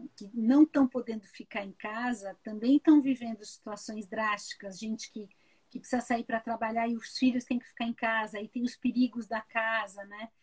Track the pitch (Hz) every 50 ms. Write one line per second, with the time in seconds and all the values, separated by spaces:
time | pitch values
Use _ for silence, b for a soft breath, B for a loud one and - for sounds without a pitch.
0 | 240 - _ - 208 196 214 233 220 220 262 294 311 302 - 294 269 254 - 254
1 | 233 - 220 220 - - - - 226 - - 214 202 196 180 - - 214 214 226
2 | 247 247 240 202 190 196 190 - - 220 214 214 226 247 277 294 - 320 302 294
3 | 262 277 262 240 240 226 226 - 214 - - - - 220 208 202 - - 214 214
4 | 214 185 220 220 214 208 208 208 - - - - 202 196 190 175 220 220 220 220
5 | - - - 220 208 196 _ _ _ _ _ _ _ _ - 247 - - - 247
6 | - - 240 233 240 - 233 226 - 233 226 226 226 220 226 233 233 233 233 226
7 | - - - - 254 254 240 247 247 - 254 240 - - - - 240 233 233 -
8 | 240 226 226 220 214 214 214 202 214 - - 240 240 240 - - - 247 - 240
9 | 254 240 - 240 220 - 226 220 - _ - 226 220 226 226 226 214 196 190 202
10 | 202 202 202 208 226 - _ _